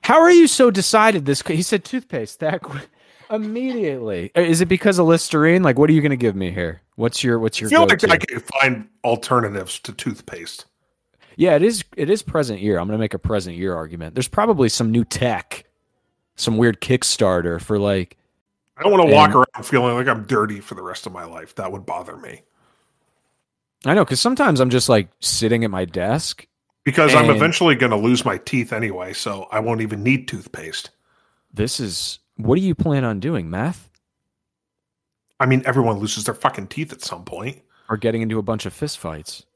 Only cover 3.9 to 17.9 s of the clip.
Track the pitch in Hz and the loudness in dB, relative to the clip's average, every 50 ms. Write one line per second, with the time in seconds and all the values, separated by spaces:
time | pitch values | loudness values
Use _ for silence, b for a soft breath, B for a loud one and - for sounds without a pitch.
3.9 | 139 131 117 110 98 87 85 101 _ 170 175 165 165 165 185 170 190 180 - 202 | -4 -4 -6 -6 -6 -6 -6 -2 _ 2 2 4 4 2 2 2 0 2 2 2
4.9 | 190 180 175 160 165 165 - - - 156 151 160 170 185 185 151 123 123 147 156 | 2 4 4 4 4 4 2 0 0 2 4 4 4 4 4 2 4 4 4 6
5.9 | 156 156 147 151 139 127 123 113 95 95 95 90 92 95 87 82 80 - _ _ | 6 4 4 2 0 2 0 0 0 0 -4 -4 -4 -4 -4 -6 -6 -10 _ _
6.9 | _ - 110 117 - - - 127 117 113 113 110 - - 110 107 285 - 339 - | _ -4 -4 -4 -2 -2 0 0 0 2 0 -2 -4 -4 -4 2 4 4 6 4
7.9 | 202 - - 196 170 - - - - - - - - 135 135 131 123 113 107 _ | 4 2 2 2 2 2 0 -4 -8 -12 -12 -6 -2 0 0 0 0 -2 -8 _
8.9 | _ _ - 120 117 117 - - 135 123 117 104 101 101 92 - - - _ - | _ _ -2 -2 -2 -2 0 0 0 0 0 0 -4 -8 -10 -10 -12 -14 _ -16
9.9 | 107 - - 131 113 - - - - - 85 - - - - _ _ _ _ _ | -14 -10 -8 -10 -10 -10 -14 -18 -16 -16 -16 -16 -18 -20 -20 _ _ _ _ _
10.9 | _ _ _ _ _ b b b b b 165 180 160 147 170 220 233 208 - _ | _ _ _ _ _ b b b b b 2 4 4 4 4 2 0 -2 -8 _
11.9 | _ - 156 143 202 214 - - - 165 147 123 107 95 98 104 101 85 87 98 | _ -6 -2 0 0 -2 -2 -4 -2 -2 -2 -2 -4 -4 -2 0 0 0 -2 -2
12.9 | 107 110 113 104 - 92 _ - 110 104 90 90 85 85 92 95 90 82 80 80 | -2 -2 -4 -4 -4 -6 _ -4 -4 -4 -4 -6 -8 -6 -6 -4 -4 -6 -8 -10
13.9 | 85 85 80 80 80 127 127 - - - 208 233 214 151 131 113 - - 120 113 | -12 -12 -12 -8 -6 -6 -6 -4 -2 -2 0 0 2 2 2 0 2 0 -2 0
14.9 | 110 120 113 - - - 127 123 113 90 - _ - - _ _ _ _ _ _ | 0 0 0 -2 -4 -4 -2 -2 -2 -4 -8 _ -16 -18 _ _ _ _ _ _
15.9 | _ _ _ _ _ _ _ _ _ - - - 113 107 120 120 107 - - - | _ _ _ _ _ _ _ _ _ -6 -4 -2 0 2 2 2 0 -2 -2 -2
16.9 | 131 123 - - - - 110 95 92 87 85 87 85 87 - - 107 104 101 101 | -2 0 0 -2 -2 0 2 2 2 0 0 -2 -4 -6 -4 -4 -2 0 0 0